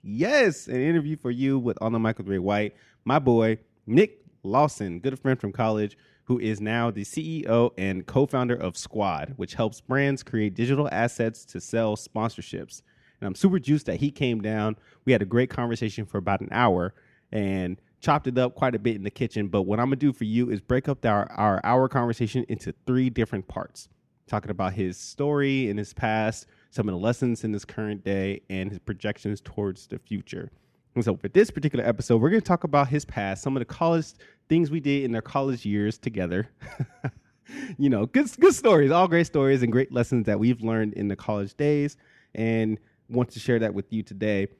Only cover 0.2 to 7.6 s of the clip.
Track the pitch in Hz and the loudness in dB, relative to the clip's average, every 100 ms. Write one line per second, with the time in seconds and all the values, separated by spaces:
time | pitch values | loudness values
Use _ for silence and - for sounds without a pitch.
0.2 | 185 294 226 156 - 127 143 170 147 156 | 2 4 4 0 -4 -2 2 2 0 -4
1.2 | 123 120 135 135 120 - 110 113 113 110 | -4 0 0 2 0 -2 -2 0 0 -2
2.2 | 95 98 92 101 104 - _ _ - 143 | -2 -2 0 0 0 -6 _ _ 0 2
3.2 | 131 117 113 110 _ _ - 123 214 - | 4 4 4 0 _ _ 2 4 4 0
4.2 | _ _ 98 120 147 - 101 85 117 131 | _ _ -2 2 2 0 -8 -4 -6 -2
5.2 | 135 131 104 104 113 107 104 - _ _ | 0 0 -2 -2 0 0 -4 -8 _ _
6.2 | - 123 107 107 107 117 117 104 101 - | -4 -2 0 -2 -2 0 -2 -4 -8 -8
7.2 | 156 160 - 117 | -6 -6 2 4